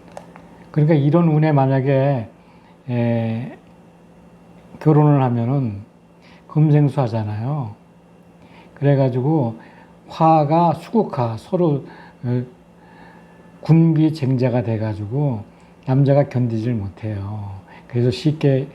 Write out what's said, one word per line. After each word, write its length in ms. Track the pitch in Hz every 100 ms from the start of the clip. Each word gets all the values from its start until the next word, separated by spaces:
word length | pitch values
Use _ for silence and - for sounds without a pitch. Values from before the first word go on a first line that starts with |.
| - - - - - - -
그러니까 240 | - 151 160
이런 320 | 143 170 170
운에 240 | 151 160
만약에, 800 | 143 135 135 131 135 139 135 107 - - - - - -
에, 680 | 123 120 117 113 113 131 311 - - - _ - - - - - - - -
결혼을 420 | 151 151 151 143
하면은 600 | 131 120 117 139 123 101 104 _ _ _ - - -
금생수 520 | 151 156 147 147 139
하잖아요. 760 | 127 113 104 107 117 147 110 104 _ _ _ _ - - - - -
그래가지고 840 | - 139 139 135 123 131 160 120 113 - - - - -
화가 680 | - 160 160 143 160 170
수국화, 640 | 147 - 226 185 - 120 110
서로, 480 | - 180 175 143 - - - -
어, 200 | 120 123 123 - - - - - - - - - - -
군비쟁자가 1040 | - 160 165 151 156 147 127 131 127 117
돼가지고 800 | 117 110 110 101 104 127 147 113 104 - - - -
남자가 420 | 131 139 139 143
견디질 460 | 127 123 113 113
못해요. 800 | 117 98 90 107 101 98 107 101 98 - - -
그래서 220 | 120 123
쉽게 580 | 120 151 151 143 135 151